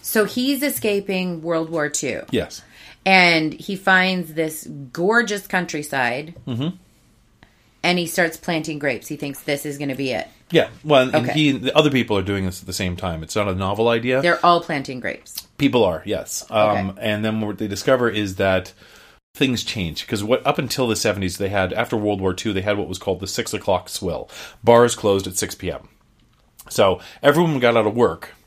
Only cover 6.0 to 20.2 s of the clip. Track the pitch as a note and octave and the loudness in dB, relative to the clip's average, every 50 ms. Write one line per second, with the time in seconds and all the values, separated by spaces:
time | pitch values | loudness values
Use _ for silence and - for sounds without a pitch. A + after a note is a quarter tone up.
6 | B2 A#2+ B2 C#3 D#3 E3 E3+ - - C#3+ A#2+ A2+ C#3+ F3 F#3 - _ _ _ _ | 0 0 -2 -4 -6 -10 -14 -12 -8 -6 -4 -4 -4 -4 -6 -8 _ _ _ _
7 | _ _ _ _ _ _ _ _ - _ _ _ _ _ _ _ - E3+ F3+ F3 | _ _ _ _ _ _ _ _ -20 _ _ _ _ _ _ _ 0 0 0 0
8 | E3+ D#3+ - F#3+ E3+ E3 - - - F3+ E3+ D#3 D#3 E3 D3+ C#3+ D3+ C#3 A#2 G2+ | 0 -2 0 0 0 0 -2 -6 -4 -4 -2 -2 -2 -4 -6 -4 -2 -2 -2 -4
9 | - - D3+ C#3 D3 C#3+ C3+ - - D3+ C#3+ C#3+ - D3+ C#3+ C#3+ D3 C#3 C3 C3 | -6 -10 -10 -8 -8 -8 -10 -8 -4 -4 -4 -2 -4 -6 -6 -6 -6 -6 -4 -4
10 | C3+ C3 A#2 F#2+ - - - _ _ - E3+ D3+ - - - - - D3+ D3 C3 | -4 -2 -2 -4 -6 -8 -14 _ _ 0 2 2 2 2 -4 -6 2 4 6 6
11 | B2+ C3 - D#3 B2 - - D#3 D3+ C#3+ C3 G#2 A#2+ B2+ - D#3 D3+ D3 C3 B2 | 6 6 2 0 0 2 2 2 4 4 2 2 -2 0 2 4 4 4 4 2
12 | A2+ - G#2 G2 F#2 G2 G2+ G2 F#2+ F#2 F#2 - - F#2 F2 - F#2+ F2+ F2 F2 | 2 2 0 0 0 0 -2 -2 -2 -4 -6 -8 -10 -8 -6 -4 -2 -4 -4 -4
13 | F#2+ F2+ E2 D#2+ D#2+ - - G#2+ G2+ G2+ F#2 F#2+ G2 F#2+ G2+ G#2+ A2+ A#2 A#2 A#2 | -4 -6 -6 -6 -6 -4 -2 -2 0 0 0 0 0 -2 0 2 2 4 4 2
14 | A#2 B2+ B2+ C3+ D3+ F3 E3+ - - F3 F3 E3+ F3 - D#3+ C#3 C3+ - C3 B2+ | 2 0 0 2 2 2 2 4 2 2 2 0 -2 -4 -6 -6 -6 -8 -10 -8
15 | - F2 - - - - - - - _ _ - C#3 C#3 - A#2+ G#2+ F2+ E2 D#2+ | -8 -8 -8 -10 -12 -16 -16 -16 -16 _ _ 0 0 2 4 4 4 2 0 -2
16 | - G2+ G2+ C#2+ - - - - - - A2 G#2+ G#2+ G#2+ G2+ G2+ F#2+ F#2+ G2 - | -4 -6 -6 -6 -6 -8 -10 -12 -8 -4 0 2 2 2 2 0 -2 -4 -6 -4
17 | A#2 A2 G#2+ G#2 G#2+ A2 A2 A2 G#2+ G#2 F#2+ - A2 G2+ G2 F#2+ - C#3+ C3 B2 | -4 -2 -2 0 -2 -2 -2 -2 -4 -4 -4 -4 -6 -6 -6 -2 0 2 2 2
18 | B2 A2+ G2 G#2+ G#2 G2 F#2 F#2+ G2 F#2+ F#2+ F#2 F#2 - - _ - - - - | 2 0 0 0 -2 -2 -2 0 2 2 2 2 0 -4 -16 _ -20 -20 -20 -20
19 | - - _ _ _ _ - - C#3+ C3 A#2+ A2 - - - A2 F2+ D#2+ D#2+ - | -20 -20 _ _ _ _ -4 0 0 0 0 -2 -4 -6 -4 -4 -4 -4 -6 -8
20 | - - B2 G2 | -8 -6 -6 -4